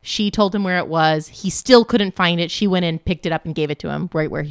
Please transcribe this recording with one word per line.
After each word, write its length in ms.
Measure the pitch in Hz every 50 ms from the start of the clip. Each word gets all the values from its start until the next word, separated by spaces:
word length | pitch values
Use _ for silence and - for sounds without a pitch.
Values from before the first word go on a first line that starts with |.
| -
she 240 | - - - 214 208
told 240 | - - 208 190 180
him 100 | 202 202
where 120 | 185 180 180
it 100 | - -
was. 420 | 160 165 156 156 156 156 151 -
He 200 | - - - 190
still 360 | - - - - 254 233 226
couldn't 280 | - - 214 202 190 -
find 260 | - 185 170 175 170
it. 100 | 170 160
She 160 | - - 214 202
went 160 | 185 180 175
in, 160 | 170 160 160
picked 260 | - - 185 151 -
it 60 | 175
up, 140 | 160 156 -
and 100 | 170 151
gave 160 | - 151 147
it 80 | 151 -
to 100 | - 151
him 200 | 143 147 170 175 -
right 160 | 160 156 151
where 140 | - 151 147 147